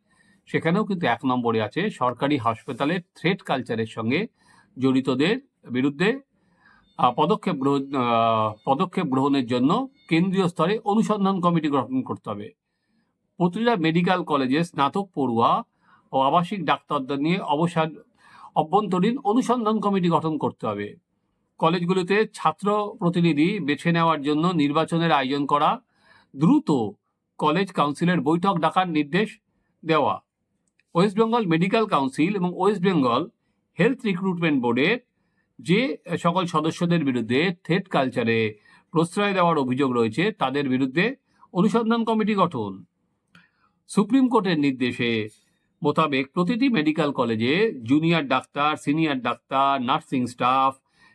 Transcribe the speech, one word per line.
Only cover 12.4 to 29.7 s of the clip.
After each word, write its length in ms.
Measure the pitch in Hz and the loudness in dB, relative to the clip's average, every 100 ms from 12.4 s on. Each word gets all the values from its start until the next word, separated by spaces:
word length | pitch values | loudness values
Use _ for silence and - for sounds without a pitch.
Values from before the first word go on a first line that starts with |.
| 107 - _ _ _ _ _ _ _ - | -12 -18 _ _ _ _ _ _ _ -2
প্রতিটা 400 | 175 214 233 220 | -2 0 0 2
মেডিকেল 460 | 160 165 180 180 | 2 2 2 0
কলেজে 420 | 165 147 127 143 | 0 0 0 0
স্নাতক 460 | 170 - 139 196 202 | -2 0 0 0 -6
পড়ুয়া 500 | 156 127 113 123 190 - _ _ _ _ | -4 -2 2 2 2 -4 _ _ _ _
ও 80 | 135 | 0
আবাসিক 440 | 135 165 175 208 | 2 2 0 -4
ডাক্তারদের 540 | 151 143 - 147 131 139 | -2 -2 -2 -6 -4 -2
নিয়ে 200 | 151 180 | 0 -2
অবসর, 520 | - 147 170 160 160 - - _ _ - - | -2 0 0 0 -2 -4 -20 _ _ -20 -8
অভ্যন্তরীণ 640 | - 156 - 208 180 208 262 | -4 0 2 2 2 0 0
অনুসন্ধান 640 | 202 233 233 247 214 220 | 0 0 2 0 0 0
কমিটি 300 | 202 196 175 | 0 0 2
গঠন 280 | 160 160 147 | 0 0 -2
করতে 280 | 123 - 117 | -4 -4 -6
হবে। 300 | 101 104 - _ _ _ _ _ - | -4 -6 -12 _ _ _ _ _ -2
কলেজগুলোতে 680 | 160 180 175 185 180 202 220 | 0 0 0 0 0 0 0
ছাত্র 640 | - 160 - 202 208 208 - | -2 -4 -2 -2 -2 -2 -4
প্রতিনিধি 600 | 175 175 170 147 170 208 | -2 2 2 2 0 0
বেছে 320 | 143 143 170 | -4 -2 0
নেওয়ার 300 | 170 165 156 | 0 2 0
জন্য 240 | 139 151 175 | -2 0 0
নির্বাচনের 680 | 170 143 151 156 165 165 | 0 0 0 -2 0 0
আয়োজন 340 | 151 131 143 143 | 0 0 -2 0
করা, 340 | 143 160 233 _ _ _ - _ 139 | 0 0 -2 _ _ _ -20 _ 0
দ্রুত 540 | 165 285 - 139 107 - _ _ _ - | 4 4 2 -2 -2 -8 _ _ _ -4
কলেজ 340 | 151 165 196 | 0 0 -2
কাউন্সিলের 480 | - 147 139 175 175 | 0 -2 0 0 0
বৈঠক 380 | 131 170 196 175 | 2 0 2 0
ডাকার 300 | 156 185 185 | 0 0 0
নির্দেশ 520 | 151 143 175 220 - _ _ _ | 0 0 -2 -2 -6 _ _ _